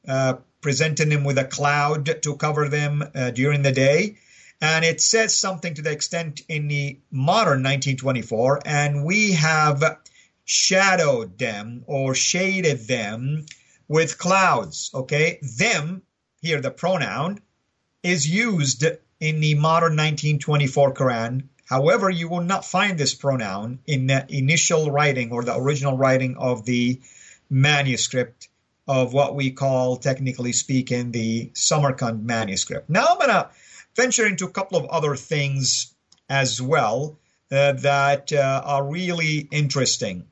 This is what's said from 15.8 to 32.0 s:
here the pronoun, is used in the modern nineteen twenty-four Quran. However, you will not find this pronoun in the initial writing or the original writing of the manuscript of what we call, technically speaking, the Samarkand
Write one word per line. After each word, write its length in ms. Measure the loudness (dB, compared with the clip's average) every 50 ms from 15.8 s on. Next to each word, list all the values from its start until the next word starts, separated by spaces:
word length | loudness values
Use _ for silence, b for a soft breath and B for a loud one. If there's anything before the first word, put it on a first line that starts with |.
| -2 -4 -8 -10 -12 _ _ _ _ _ _ _ -6
here 180 | -2 -2 -2
the 100 | -2 -4
pronoun, 680 | -6 -4 -2 0 0 0 -2 -2 -4 -4 -4 -4 -6 -8 -12 _ _ _ _ _ _ _ _ _ _ _ -2
is 260 | -2 0 0 0 0
used 560 | 0 0 0 0 0 0 0 0 0 0 0 -2 -2 -2 _ _ _ -6
in 220 | -4 -2 0 0
the 140 | 2 2 2
modern 420 | 4 4 4 4 4 4 2 2
nineteen 420 | 2 0 0 0 -2 0 0 0 0
twenty-four 540 | 0 0 2 2 2 2 4 4 4 4 4
Quran. 520 | 2 0 0 0 0 -2 -2 -4 -4 -6 -8 _ _ _
However, 460 | -4 -2 2 4 4 4 4 2 0
you 180 | 0 -2 -4 -4
will 140 | -4 -4 -2
not 240 | -2 -2 -4 -4
find 320 | -2 0 0 2 2 2 0
this 160 | 0 0 -2
pronoun 640 | -2 0 0 0 0 0 -4 -4 -6 -6 -8 -10 -10 -6
in 220 | -4 -2 0 2 2
the 180 | 2 0 0 -2
initial 600 | -4 -2 0 2 2 2 2 2 2 2 2 2
writing 420 | 2 2 2 2 0 0 -2 -4 -4
or 100 | -4 -2
the 140 | -2 -2
original 400 | -2 0 0 0 0 0 -2 0
writing 400 | 2 2 4 4 2 2 -2 -4
of 300 | -4 -2 -2 -2 -2 -2
the 340 | -2 0 2 2 0 0 -2 B B B B B B B B B B
manuscript 1000 | 2 2 4 4 4 2 2 0 0 -2 -2 -2 -2 -2 -4 -4 -6 -20 -20 -20 _ _ _ _ _ _ _
of 260 | -2 0 0 0 2 2
what 240 | 2 0 0 0
we 160 | -2 -4 -4 -2
call, 440 | -2 -2 0 0 2 0 0 -2
technically 560 | -2 -2 -2 -2 -2 -2 -6 -4 -4 -4 -4 -2
speaking, 600 | -4 -2 0 0 -2 0 0 -2 -4 -4 -4 -4
the 380 | -4 -2 -2 -2 -4 -4 -8 -6
Samarkand 720 | -4 -2 0 2 2 2 0 0 -2